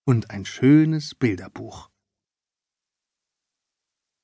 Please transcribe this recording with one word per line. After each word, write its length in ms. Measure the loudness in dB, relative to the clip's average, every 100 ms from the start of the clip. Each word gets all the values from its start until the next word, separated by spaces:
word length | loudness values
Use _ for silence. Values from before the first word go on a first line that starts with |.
| 0
und 260 | 0 -2
ein 140 | -10 -14
schönes 680 | 0 4 6 4 0 -6
Bilderbuch. 760 | -4 -4 -4 -10 -18 -18 -18 -20 _ _ _ _ _ _ _ _ _ _ _ _ _ _ _ _ _ _ _ _ _ _ _